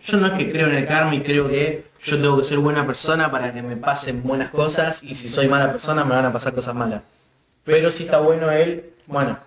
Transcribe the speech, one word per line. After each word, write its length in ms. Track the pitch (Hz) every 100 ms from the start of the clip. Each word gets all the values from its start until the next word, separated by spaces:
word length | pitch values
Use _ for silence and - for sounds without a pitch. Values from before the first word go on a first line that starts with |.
Yo 140 | - 208
no 100 | 190
es 60 |
que 180 | 185 143
creo 160 | 160 156
en 80 | 139
el 100 | 139
karma 300 | 156 156 143
y 60 |
creo 260 | 143 143 139
que 340 | 135 147 156 - _
yo 180 | - 147
tengo 160 | 143 139
que 60 |
ser 160 | - 147
buena 260 | 143 147 139
persona 460 | 123 - 160 151
para 200 | 135 123
que 100 | 120
me 120 | 120 117
pasen 460 | - 135 - 123
buenas 300 | 127 135 131
cosas, 500 | 147 151 151 160 156
y 120 | 139 131
si 140 | 120
soy 180 | 127 135
mala 220 | 139 135
persona 320 | 131 - 156 139
me 80 |
van 120 | 127 131
a 60 |
pasar 220 | 117 135
cosas 220 | 123 123 120
malas. 260 | 117 104 - _ _ _ _ _
Pero 260 | - 156 165
sí 140 | 165
está 160 | 156 156
bueno 320 | 156 165 160
el, 320 | 151 170 170 - _ -
"Bueno, 320 | 143 127 110